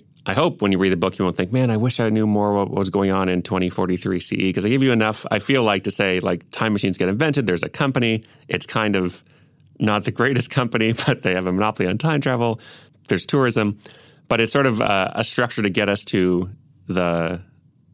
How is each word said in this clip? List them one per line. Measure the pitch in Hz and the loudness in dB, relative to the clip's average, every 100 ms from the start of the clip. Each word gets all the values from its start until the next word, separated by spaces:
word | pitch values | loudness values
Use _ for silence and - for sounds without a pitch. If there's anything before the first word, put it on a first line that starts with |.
| - - - | -20 -10 -4
I | |
hope | 90 131 127 | 0 0 2
when | 101 | 2
you | 92 | 2
read | 95 | 2
the | 90 | 2
book, | 95 90 | 0 0
you | 92 | -2
won't | 87 | 0
think, | 92 | -2
"Man, | 127 123 | 0 0
I | 110 | 0
wish | 123 - | 0 0
I | 113 | 0
knew | 110 107 | 2 2
more | 104 104 | 2 2
what | 101 98 | 0 0
was | - 92 | -2 -2
going | 101 98 | 0 2
on | 95 92 | 2 0
in | 90 | 0
twenty | - 95 90 | -2 -2 0
forty-three | - 90 90 95 90 | -2 -2 -2 -2 -4
C | - - | -2 -2
E," | 95 | -2
'cause | 92 104 | 0 0
I | |
give | 135 | 2
you | 135 | 2
enough, | 113 110 107 - | 2 0 -2 -4
I | 107 | -2
feel | - 135 | 0 2
like, | 110 98 - | 2 0 -2
to | |
say, | - 98 92 | -2 0 0
like, | 92 90 - | -2 -4 -6
time | - 113 | -2 0
machines | 104 98 90 | 2 0 0
get | 92 | 0
invented, | 107 156 143 104 | 0 0 0 0
there's | 85 | 0
a | - | -2
company, | - 139 135 117 110 - _ - | -2 -2 0 0 0 -4 _ -8
it's | - - | -6 -4
kind | 117 107 98 | -2 0 2
of | 90 - - _ _ _ _ - | 0 -4 -14 _ _ _ _ -2
not | 107 104 | 0 0
the | 101 | 0
greatest | - 123 123 - | 0 0 0 -2
company, | 135 117 117 110 110 | -2 0 0 0 0
<laughs> | - | 0
but | 123 | 0
they | 92 | 0
have | 92 92 | 0 0
a | |
monopoly | 92 107 - 90 | 0 0 0 -2
on | 104 | 0
time | 160 147 | 0 0
travel, | 139 120 117 113 - - - _ - | 0 0 0 -2 -8 -20 -20 _ -4
there's | 92 - | -2 0
tourism, | 143 127 110 104 101 - - - _ - | 2 2 2 0 -2 -12 -20 -20 _ -2
but | 113 | 0
it's | 113 | 2
sort | 143 135 | 2 2
of | 110 | 2
a, | 104 98 92 - | 0 0 0 -2
a | |
structure | 113 - 120 - | -2 0 -2 0
to | 101 | -2
get | 98 101 | 0 0
us | 101 - | 0 0
to | 101 90 90 92 - _ _ - | 0 2 2 -2 -10 _ _ -6
the, | 92 87 85 82 90 - _ _ _ _ | -2 0 0 -2 -6 -12 _ _ _ _